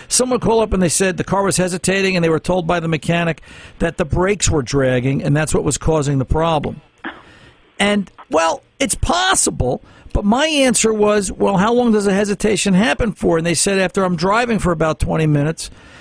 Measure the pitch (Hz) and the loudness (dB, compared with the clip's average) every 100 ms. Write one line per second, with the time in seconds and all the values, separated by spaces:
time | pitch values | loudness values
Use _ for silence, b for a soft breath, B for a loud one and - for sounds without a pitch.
0 | B - 254 247 185 226 226 196 175 - | B -2 0 0 0 0 0 0 0 0
1 | 190 160 - 196 196 170 180 180 185 190 | -2 -2 -2 -2 0 0 -2 -2 -2 0
2 | 190 185 165 156 - 180 165 175 165 160 | 0 0 0 0 0 -2 0 -2 -2 -4
3 | - 170 170 160 B B B B 165 - | -2 -2 -2 -4 B B B B -4 -2
4 | 160 175 185 208 - 156 120 139 131 127 | -2 0 0 0 0 0 0 0 2 2
5 | 127 139 151 143 156 175 165 135 - 160 | 0 -2 0 0 0 0 0 -2 0 0
6 | 143 139 127 160 165 156 139 113 - _ | 0 -2 0 0 0 0 -2 -10 -18 _
7 | - B B B B B _ - 202 208 | -16 B B B B B _ -2 0 0
8 | 185 - - 302 330 294 _ - 277 - | -4 -12 -2 0 0 -2 _ -6 -2 -2
9 | - 339 370 381 240 147 123 - B B | -2 0 0 0 0 -2 -4 -6 B B
10 | B - 202 240 311 294 262 214 226 214 | B -2 0 2 2 2 2 2 0 2
11 | 208 208 196 - 202 196 208 240 240 214 | 2 2 -2 -2 0 2 2 2 2 2
12 | 202 190 208 202 208 196 202 185 240 294 | 2 0 0 0 0 0 2 2 2 0
13 | 233 - 185 165 165 156 196 190 180 196 | -2 -2 0 0 0 0 0 0 0 0
14 | 185 170 180 214 240 214 175 165 160 151 | -2 0 0 0 0 0 0 0 0 0
15 | 165 160 156 147 147 165 - B B B | -2 0 2 2 0 -4 -12 B B B